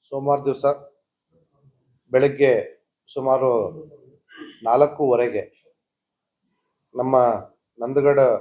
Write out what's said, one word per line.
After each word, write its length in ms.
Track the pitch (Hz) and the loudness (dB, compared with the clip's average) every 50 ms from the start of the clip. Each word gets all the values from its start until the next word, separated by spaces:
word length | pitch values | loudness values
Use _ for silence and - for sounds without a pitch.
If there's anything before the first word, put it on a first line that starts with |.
| _ - | _ -10
ಸೋಮವಾರ 360 | 139 135 135 143 139 139 139 | -12 -6 -2 -2 -2 -2 -2
ದಿವಸ 200 | 139 131 135 - 139 147 - - - _ _ _ _ _ _ _ _ _ _ _ _ _ _ _ _ _ _ _ _ _ _ _ _ | -4 -6 -2 -2 -4 -4 -4 -10 -20 _ _ _ _ _ _ _ _ _ _ _ _ _ _ _ _ _ _ _ _ _ _ _ _
ಬೆಳಗ್ಗೆ 680 | 127 131 135 143 139 135 143 135 123 107 90 - - _ _ _ _ _ _ _ - | 0 2 2 2 2 2 2 2 2 2 -2 -6 -14 _ _ _ _ _ _ _ -12
ಸುಮಾರು 560 | 139 131 135 135 135 135 131 120 113 104 90 82 78 - 147 - - _ - _ _ _ _ - - - - - _ | -6 -2 0 0 0 2 0 0 0 -2 -4 -8 -14 -20 -20 -20 -20 _ -20 _ _ _ _ -20 -20 -20 -20 -20 _
ನಾಲ್ಕೂವರೆಗೆ 960 | 113 113 117 131 147 147 151 - 151 131 123 117 120 120 107 104 90 - _ _ _ _ _ _ _ _ _ _ _ _ _ _ _ _ _ _ _ _ _ _ _ _ _ _ _ _ _ | -2 0 2 2 2 2 2 -4 0 0 0 0 0 -2 -4 -8 -10 -10 _ _ _ _ _ _ _ _ _ _ _ _ _ _ _ _ _ _ _ _ _ _ _ _ _ _ _ _ _
ನಮ್ಮ 220 | 127 127 131 135 127 123 120 110 98 - - _ _ _ _ _ - | -6 -4 0 2 2 4 2 0 -2 -8 -14 _ _ _ _ _ -10
ನಂದಗಡ 400 | 117 123 135 143 139 147 139 139 131 127 113 101 | -10 -2 -2 2 2 2 4 4 4 2 2 -2